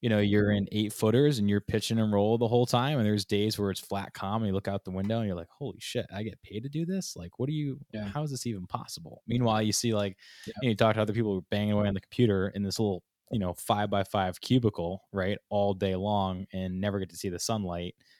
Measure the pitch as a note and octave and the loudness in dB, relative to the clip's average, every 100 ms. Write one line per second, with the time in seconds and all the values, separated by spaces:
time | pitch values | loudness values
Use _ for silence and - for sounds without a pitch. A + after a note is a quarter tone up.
0 | A#2+ G#2+ G2+ G#2 G#2 G#2 G2 G#2+ G#2 - | 2 4 6 4 4 2 2 0 -2 2
1 | A2 A#2+ D3 C3 G2+ G2+ - A2 - A2+ | 4 6 6 4 2 2 2 -2 0 0
2 | A2 G2+ G#2 A#2 A#2 A#2+ B2 A#2+ C3+ C#3+ | 2 4 4 2 4 4 4 2 2 2
3 | G#2+ G#2 - G2+ G#2+ G2+ G2+ F#2 - G2 | 2 2 2 0 0 0 -2 -4 -4 -6
4 | - - G2 A2 G#2+ F#2+ G2 G2 - F#2 | -6 -8 -4 -2 0 -2 -2 -6 -6 -4
5 | G2+ A2+ G#2+ F2+ E2+ - C3+ G2+ - B2 | -2 -2 -2 -4 -8 -12 -12 -10 -8 -6
6 | - G2 G#2+ - - G#2 C3+ D3+ E3+ F#3+ | -6 -8 -10 -12 -12 -10 -8 -6 -4 -6
7 | - - F2 - C3+ D#3 C#3+ C3 - G#2+ | -6 -12 -12 -6 -4 -2 -4 -6 -10 -8
8 | G2+ C#3+ D3+ C3 A#2+ G2+ F2+ - - - | -6 -6 -6 -6 -6 -6 -8 -10 -10 -14
9 | D#3+ - - A#2+ A#2+ A2 A2 - A#2+ G#2+ | -14 -14 -2 2 4 4 2 2 2 2
10 | G2+ F#2 - - - - C3 G#2 A2+ G#2+ | 0 -4 -20 -16 -12 -2 0 4 4 4
11 | G#2+ G#2+ G#2+ F#2+ - G#2 G#2 G#2 G#2 G2 | 2 2 0 0 0 0 2 2 2 0
12 | - - A#2 G2 F#2+ G2+ G2 - G#2+ F2+ | -4 2 4 4 0 -2 -4 0 0 -2
13 | _ _ - A2+ F2+ F2 - G#2 G#2 G2+ | _ _ -6 -2 -2 -4 -2 0 2 0
14 | F#2+ G#2 F#2 - - B2+ A2+ - E2+ F#2+ | 0 0 -2 -4 0 2 2 0 -6 -6
15 | - G2 F#2 G#2 - G#2 G2+ F#2+ G2 F#2 | -6 -4 -2 -4 -4 0 0 0 -2 -2
16 | G#2 G#2 F#2+ F#2 F#2+ F#2 F#2 F#2 G2+ G2 | -2 0 -2 -4 -8 -8 -6 -2 -2 -2
17 | F#2 E2+ G2+ F2 - A2 F#2 F2 F2 - | -6 -6 -8 -6 -4 -4 -4 -6 -8 -12
18 | _ | _